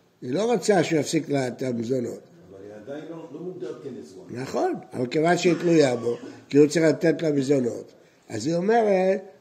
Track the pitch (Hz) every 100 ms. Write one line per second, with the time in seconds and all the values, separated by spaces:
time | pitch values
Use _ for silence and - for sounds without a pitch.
0 | _ _ 127 151 226 226 - 196 147 156
1 | 135 160 - 139 127 117 131 117 113 131
2 | 113 - - - 87 98 101 104 104 147
3 | 170 165 - 180 180 170 - - 135 110
4 | - 90 85 110 131 240 370 254 - 113
5 | 123 156 160 175 180 165 175 160 139 117
6 | 117 120 - - - 139 147 170 160 135
7 | 165 147 160 143 131 143 120 104 - -
8 | _ _ - 113 131 170 196 233 214 190
9 | 190 196 - -